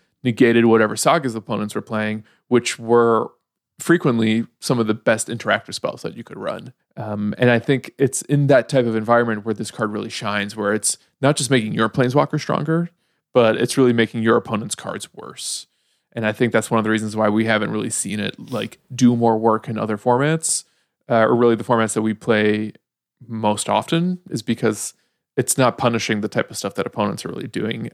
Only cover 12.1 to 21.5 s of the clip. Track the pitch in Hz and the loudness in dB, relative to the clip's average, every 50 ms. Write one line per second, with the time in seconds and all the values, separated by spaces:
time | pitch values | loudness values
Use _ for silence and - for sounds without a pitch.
12.1 | 123 147 139 - - 151 - - 135 139 151 156 160 170 170 170 _ _ _ _ | 2 0 0 0 -2 -6 -4 -2 -4 -2 -2 -2 -2 -2 -2 -4 _ _ _ _
13.1 | _ _ _ _ - 127 117 110 107 101 120 - - 135 131 123 117 117 113 104 | _ _ _ _ 2 4 4 4 4 2 0 -2 2 4 4 4 4 2 0 0
14.1 | - 117 110 113 113 117 - - 113 104 113 101 - - - 95 - - - - | -2 -2 2 2 2 2 0 -2 -6 -6 -6 -6 -10 -10 -10 -12 -10 -12 -12 -16
15.1 | _ - - - - - - - - - - _ _ _ _ _ _ _ _ _ | _ -18 -16 -16 -16 -14 -10 -10 -10 -10 -12 _ _ _ _ _ _ _ _ _
16.1 | - 117 113 107 107 - 123 113 104 113 104 - 120 113 107 107 110 107 110 107 | -8 -4 -2 -2 0 0 0 2 2 0 0 2 -2 0 0 0 0 0 -2 -4
17.1 | 104 107 107 107 104 110 110 113 110 104 107 107 107 107 107 117 - - - 101 | -2 0 0 2 2 2 2 2 0 0 0 -2 -4 -4 -6 -6 -6 -6 -6 -6
18.1 | 101 107 104 104 - - - - 123 107 110 113 - _ _ - 127 120 127 120 | -6 -6 -6 -6 -8 -10 -12 -10 -8 -8 -8 -8 -12 _ _ -12 -2 4 4 4
19.1 | 120 117 117 117 113 110 113 113 110 110 - - 110 107 107 107 107 104 - 123 | 4 4 2 2 2 2 2 2 2 2 -2 -6 -6 -6 -4 -4 -4 -2 0 0
20.1 | 120 123 139 151 160 160 - - - - - _ _ _ _ _ _ _ _ - | 2 2 2 0 0 -2 -2 -4 -4 -4 -6 _ _ _ _ _ _ _ _ 0
21.1 | 120 113 110 - 123 117 123 120 | 2 2 4 4 4 4 4 4